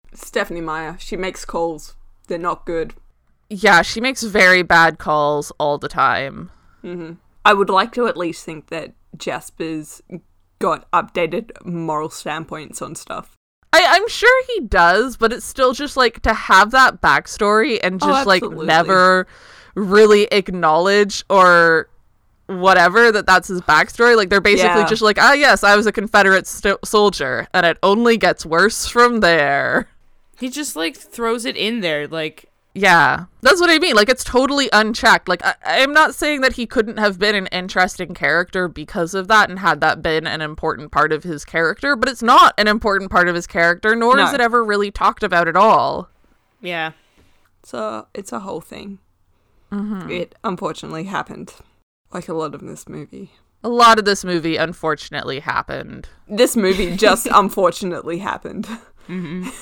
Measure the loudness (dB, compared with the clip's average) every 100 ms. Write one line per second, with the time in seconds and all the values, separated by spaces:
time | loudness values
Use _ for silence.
0 | -20 -20 -8 -6 -6 -8 -8 -10 -10 -14
1 | -12 -10 -10 -10 -10 -6 -6 -8 -16 -20
2 | -20 _ -12 -8 -6 -8 -8 -8 -8 -14
3 | _ _ _ _ -16 -2 4 4 2 -4
4 | -6 -6 -2 2 4 4 4 4 4 0
5 | -2 0 0 -2 -6 -6 -4 -4 -6 -2
6 | 0 0 -6 -12 -18 _ _ _ -16 -14
7 | -14 -18 _ _ 2 4 2 0 0 -2
8 | -4 -4 -8 -8 -14 -16 -12 -12 -12 _
9 | _ -14 -10 -10 -10 -10 -8 -8 -12 -20
10 | _ -18 -18 _ _ -6 -4 -4 -4 -4
11 | -4 -4 -4 -6 -10 -14 -12 -8 -6 -6
12 | -8 -10 -10 -10 -10 -14 -14 -14 -14 -14
13 | -14 -14 -16 _ _ _ _ 2 4 2
14 | 0 0 2 2 0 -6 -2 2 4 4
15 | 0 -2 -2 -2 -10 -2 0 0 -4 -2
16 | -2 0 -2 -2 4 4 6 4 4 2
17 | 2 2 0 -2 2 2 0 -2 -4 -2
18 | 0 0 2 0 0 -6 0 2 4 4
19 | 4 4 -2 -12 -20 -20 -12 -8 2 6
20 | 6 6 4 0 -2 -2 2 2 4 2
21 | 0 -4 2 4 6 6 6 2 -2 _
22 | _ _ _ _ -12 0 4 4 4 6
23 | 4 4 2 2 2 -4 0 2 2 2
24 | 4 4 2 2 2 4 4 2 0 0
25 | 2 4 4 6 4 4 4 4 2 -4
26 | 0 2 4 2 -2 -4 -2 -2 -2 2
27 | 2 0 -4 -4 -2 0 0 2 0 2
28 | 2 2 0 -2 -2 0 0 -2 -2 2
29 | 2 4 2 4 2 0 0 -2 -4 _
30 | _ _ _ -12 -10 -8 -10 -8 -8 -10
31 | -16 -8 -4 -4 -6 -6 -4 -4 -4 -6
32 | -6 -8 -10 -12 _ _ _ -2 4 4
33 | 4 0 -8 _ 2 4 2 2 2 2
34 | 2 -2 -2 0 0 0 0 0 0 0
35 | 2 2 0 -4 -4 -4 -2 0 2 2
36 | 2 0 -4 0 -2 -2 -4 -4 -4 -2
37 | -2 0 -2 -2 -4 -8 -4 -2 -2 -4
38 | -12 -4 -2 0 -2 -4 -6 -8 -10 -6
39 | -4 -4 2 2 2 -2 -2 0 0 -2
40 | -2 -4 -4 -6 -8 -8 -6 -6 -4 0
41 | 2 0 -4 -12 -6 -2 -2 -2 -4 -2
42 | -4 0 4 6 6 4 0 0 -2 -4
43 | 0 0 0 -2 -4 0 0 2 0 2
44 | 2 4 2 0 0 0 0 -2 -4 -2
45 | -2 -2 -2 0 2 4 4 4 0 -6
46 | -10 _ _ _ _ _ -10 -8 -8 -12
47 | _ _ _ _ _ _ _ -10 -10 -10
48 | -14 -18 -14 -14 -12 -14 -14 -18 -18 -20
49 | _ _ _ _ _ _ _ -10 -8 -10
50 | -10 -10 -12 _ -10 -8 -8 -10 -12 -12
51 | -8 -8 -10 -14 -20 -20 _ _ _ _
52 | _ -14 -10 -8 -8 -10 -18 -20 -18 -18
53 | -18 -20 -20 _ _ _ -4 4 6 4
54 | 2 -2 -2 -4 -2 -4 -4 -4 -6 -6
55 | -8 -10 -10 -8 -6 -6 -6 -12 -14 -18
56 | -20 _ -6 0 0 2 0 0 -4 0
57 | 2 2 2 2 2 0 -2 -2 -8 -8
58 | -10 -10 -8 -10 -10 -12 -12 -16 _ _
59 | -14 -12 -10 -12 -12 -16